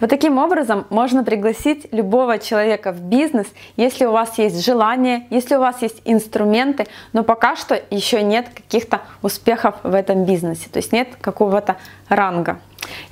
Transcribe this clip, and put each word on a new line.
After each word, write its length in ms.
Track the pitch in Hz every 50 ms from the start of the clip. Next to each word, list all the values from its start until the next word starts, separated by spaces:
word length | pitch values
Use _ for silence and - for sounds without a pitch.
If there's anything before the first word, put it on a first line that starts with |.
Вот 80 | 240 220
таким 300 | 277 277 302 320 277 262
образом 480 | 285 339 370 320 285 226 220 202 - -
можно 360 | 196 214 240 262 240 262 240
пригласить 680 | 202 220 208 196 220 226 - - 294 302 302 - - -
любого 460 | 220 220 190 208 254 262 247 226 208
человека 520 | 214 - 233 208 208 220 214 208 214 196
в 120 | 175 175 175
бизнес, 460 | 175 208 254 302 311 - 226 196 - - - - - -
если 300 | - 220 262 254 - 262
у 60 | 233 214
вас 260 | 226 226 226 - -
есть 260 | 220 214 170 170 180
желание, 640 | 233 254 240 214 214 240 254 254 254 247 240 240 -
если 280 | 220 247 240 - 285
у 40 | 269
вас 220 | 254 247 247 247 233
есть 180 | 220 - - -
инструменты, 800 | - 233 220 214 - - 220 208 208 208 226 254 277 277 277 214 - - - - - -
но 100 | 226 220
пока 320 | 226 226 226 - 240 294
что 240 | - - - 247 196 - -
еще 300 | 202 202 196 - - 214
нет 260 | 208 202 208 233 240 - -
каких-то 460 | - - - - 226 226 - - - - - - -
успехов 220 | - 202 - - -
успехов 320 | - 233 233 - 226 - - -
в 120 | 180 180
этом 300 | 196 190 196 196 190 185
бизнесе, 440 | 180 190 170 175 170 165 165 - - -
то 60 | -
есть 140 | - - -
нет 160 | 226 254 247 - -
какого-то 560 | - 202 185 - 214 202 190 208 202 - 185 - - - - - - -
ранга. 500 | 202 202 202 190 175 170 170 165 170 175 - - - - - - - - - -